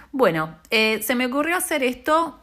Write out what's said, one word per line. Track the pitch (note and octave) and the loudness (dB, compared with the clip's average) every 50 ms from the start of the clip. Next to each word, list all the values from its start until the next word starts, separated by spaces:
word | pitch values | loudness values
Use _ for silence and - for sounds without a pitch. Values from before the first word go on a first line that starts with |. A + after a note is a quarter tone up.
| - _ | -20 _
Bueno, | - C4 B3 F#3 E3 D#3+ D#3 D#3+ - - _ - | 0 2 2 4 4 0 -4 -6 -8 -18 _ -2
eh, | A3+ A3 A3 A3 A3 G#3+ | 0 2 2 2 0 -2
se | A3 - B3+ | -2 -2 -2
me | A#3+ B3+ | -2 -2
ocurrió | B3 B3 C#4+ D4+ D#4+ F4 | -2 -2 -2 -2 0 -2
hacer | F4+ F4 - E4 D4 | -2 -2 -4 -2 -2
esto | C4+ C4 B3 - - - D4+ E4 E4 D#4 - - | -2 -2 -4 -4 -2 0 2 2 2 -2 -6 -12